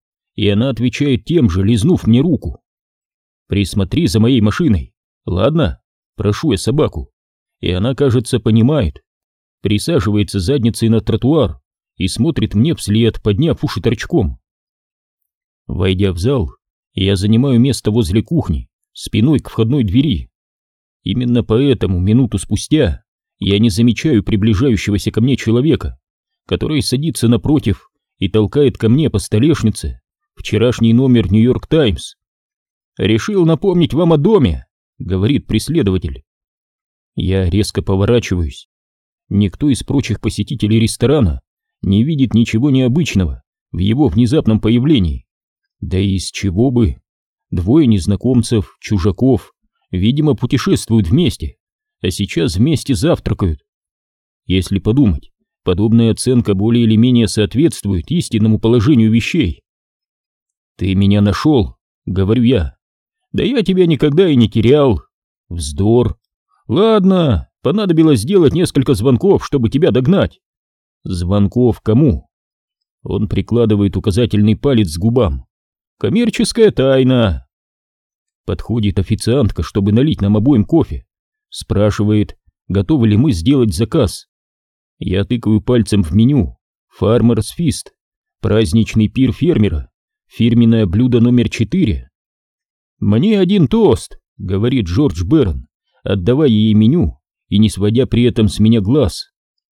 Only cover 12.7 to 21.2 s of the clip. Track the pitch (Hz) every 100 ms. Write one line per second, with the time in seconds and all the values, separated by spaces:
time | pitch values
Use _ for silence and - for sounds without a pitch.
12.7 | 147 - 110 117 - 107 101 160 - -
13.7 | 98 - - - 156 82 - _ _ _
14.7 | _ _ _ _ _ _ _ _ _ -
15.7 | - 95 92 98 85 110 135 73 - _
16.7 | _ _ - 95 98 107 113 139 120 135
17.7 | - 110 110 95 110 - 170 - 71 -
18.7 | _ _ - - 104 131 143 - - 113
19.7 | 143 104 110 151 78 60 _ _ _ _
20.7 | _ _ _ - 110